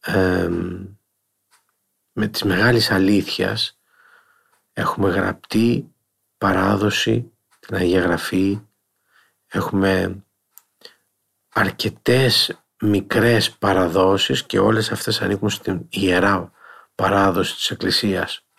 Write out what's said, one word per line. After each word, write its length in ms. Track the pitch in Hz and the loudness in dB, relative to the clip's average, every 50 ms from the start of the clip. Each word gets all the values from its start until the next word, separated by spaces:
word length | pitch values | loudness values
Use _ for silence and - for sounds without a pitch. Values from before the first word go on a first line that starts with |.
εμ, 840 | - - - 98 92 90 90 90 87 85 87 85 87 90 90 90 95 98 98 _ _ _ _ _ _ _ _ _ _ _ _ _ _ _ _ _ _ _ _ _ _ _ | -6 -2 0 0 2 2 0 0 -2 -2 -2 -4 -4 -6 -8 -12 -14 -16 -20 _ _ _ _ _ _ _ _ _ _ _ _ _ _ _ _ _ _ _ _ _ _ _
με 140 | _ - 107 104 | _ -4 -4 -4
της 140 | - - | -4 -2
μεγάλης 480 | - 104 90 90 107 120 120 117 104 - | -2 0 0 2 2 4 4 2 2 2
αλήθειας. 880 | - 95 95 95 104 98 - - - - 95 95 107 113 - - _ _ _ _ _ _ _ _ _ _ _ _ _ _ _ _ _ _ _ _ | 2 2 2 4 2 2 0 -2 -4 -4 -4 -2 -2 -4 -4 -6 _ _ _ _ _ _ _ _ _ _ _ _ _ _ _ _ _ _ _ _
Έχουμε 380 | _ - 107 101 - - 98 98 | _ -4 -4 -4 -2 0 0 0
γραπτή 840 | 87 98 92 95 - - - - - 107 113 117 120 139 - - _ _ _ _ _ _ _ _ _ _ | 0 0 -2 -4 -6 -8 -12 -2 0 2 2 2 2 0 -4 -10 _ _ _ _ _ _ _ _ _ _
παράδοση, 920 | - 101 95 92 92 98 101 98 104 104 - - - 117 110 117 120 - _ _ _ _ _ _ | -2 0 0 2 2 0 0 2 0 0 0 0 0 0 0 -2 -2 -6 _ _ _ _ _ _
την 160 | - - - | -12 -8 -4
Αγία 240 | 95 92 87 90 92 | -2 0 2 2 2
Γραφή, 600 | 87 85 87 82 - - - 92 95 98 101 107 113 _ _ _ _ _ _ _ _ _ _ _ _ _ _ _ _ | 2 2 -2 -2 -4 -4 -2 0 0 0 -2 -4 -8 _ _ _ _ _ _ _ _ _ _ _ _ _ _ _ _
έχουμε 760 | _ - 104 101 - - 98 95 98 95 92 92 92 92 98 - _ _ _ _ _ _ - _ _ _ _ _ - _ _ _ _ _ _ _ _ _ _ _ _ | _ -6 -6 -4 -2 -2 0 0 2 0 0 -2 -4 -6 -10 -16 _ _ _ _ _ _ -20 _ _ _ _ _ -20 _ _ _ _ _ _ _ _ _ _ _ _
αρκετές 1120 | _ - 98 98 - - - 107 - - _ - 120 131 135 123 113 - - - - - _ _ _ _ | _ -2 -2 -2 -4 -4 -6 -6 -6 -2 _ 2 4 4 4 2 2 2 0 -2 -4 -12 _ _ _ _
μικρές 760 | - 107 104 98 - - - 120 110 120 117 110 101 - - | 0 0 0 0 0 0 0 2 4 4 4 4 2 -2 -4
παραδόσεις 880 | _ - 101 95 95 92 85 80 95 92 95 98 98 - - 135 - - | _ -2 0 2 2 2 2 2 4 4 4 4 2 0 -2 -2 -4 -4
και 140 | - - 98 | -2 0 2
όλες 340 | 95 107 110 110 110 - | 2 4 2 2 0 -2
αυτές 280 | - - - - 107 - | -4 -6 -4 -4 -2 -2
ανήκουν 300 | 104 101 101 101 - 104 | -2 -2 -2 0 -2 -2
στην 360 | - - - - 95 85 85 - | -4 -4 -4 -6 -6 -6 -6 -8
ιερά 640 | - 95 98 92 90 90 92 101 101 92 85 - _ _ - - - - - _ _ | -6 -2 0 2 2 2 2 2 0 0 -2 -8 _ _ -20 -20 -20 -20 -20 _ _
παράδοση 600 | - 98 95 98 98 98 98 87 87 90 - - | -2 -2 0 2 4 2 2 2 0 -2 -2 -4
της 160 | - - - | -6 -6 -6
Εκκλησίας. 760 | 117 - - - - - - 104 95 90 82 - - - _ _ _ | -6 -4 -4 -2 -2 0 0 0 -2 -2 -4 -6 -8 -14 _ _ _